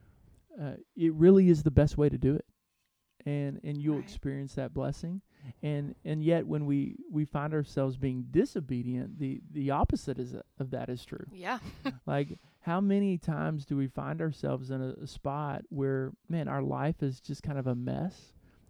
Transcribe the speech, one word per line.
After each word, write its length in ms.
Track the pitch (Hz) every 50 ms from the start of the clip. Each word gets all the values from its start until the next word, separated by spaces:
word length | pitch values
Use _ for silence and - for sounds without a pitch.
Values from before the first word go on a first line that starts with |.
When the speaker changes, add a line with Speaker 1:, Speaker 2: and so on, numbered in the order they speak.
| - - - _ - - - - _ _ 330 214
Speaker 1:
uh, 160 | 147 135 - - - _ _
it 180 | - 165 165 156
really 340 | 156 165 185 196 190 190 175
is 140 | 165 151
the 80 | 151 151
best 260 | 127 143 147 147 -
way 120 | 147 147 143
to 80 | 135 123
do 160 | 131 135 147
it. 100 | - - _ _ _ _ _ _ _ _ _ _ _ _ _ _ _ -
And, 360 | 143 143 143 143 139 139 - -
and 140 | 147 147 147
you'll 160 | 147 156 151
Speaker 2:
Right. 80 | 139 131
Speaker 1:
experience 500 | - - - - 139 139 139 139 135 -
that 180 | 139 131 139 151
blessing. 480 | 135 131 135 143 - - 165 180 196 _ _ _ _ 143 127 - -
And, 320 | - 151 147 143 143 143 - - -
and 180 | 160 156 156
yet 240 | 151 165 170 165 -
when 200 | 156 151 151 147
we, 300 | 143 143 139 135 - - - 349 330
we 140 | 170 151 151
find 280 | - - 147 143 151 156
ourselves 420 | 151 139 - - 143 135 135 127
being 300 | 131 135 131 127 127 123 127
disobedient, 880 | 135 170 262 - - 185 143 127 127 123 123 123 127 123 135 - - 147
the, 220 | 143 135 135 - - -
the 180 | 151 147 135 139
opposite 480 | 135 151 160 - - - - 139 123 135
is, 160 | 123 123 127 - - _ _ -
of 120 | 135 127
that 160 | 131 120 120 127
is 160 | 123 120 -
true. 220 | - - - - -
Speaker 2:
Yeah. 260 | 202 180 175 202 247 233 - - - - -
<laughs> 220 | 269 131 - -
Speaker 1:
Like, 320 | 156 139 143 147 151 - - _ - _ _
how 200 | - 165 170 185
many 380 | 202 196 196 202 202 196 180 165
times 460 | - 165 151 147 156 156 156 147 139
do 100 | - 143
we 100 | 139 135
find 340 | 127 - 139 139 139 151 165
ourselves 500 | 160 160 139 - - 143 131 131 131 131
in 100 | 135 131
a, 80 | 131 131 - -
a 40 | 143
spot 560 | 135 - - - 139 139 147 151 139 143 - - -
where, 440 | 165 139 135 135 135 131 131 139 - _ _ -
man, 200 | 160 165 143 135
our 140 | 135 139
life 400 | 139 139 135 131 139 156 170 -
is 180 | 151 135 131 -
just 220 | _ - 143 -
kind 160 | - 156 143 139
of 80 | 127
a 80 | 127 123
mess, 580 | 120 123 127 127 135 160 185 - - - - _ - _ - _ _ - -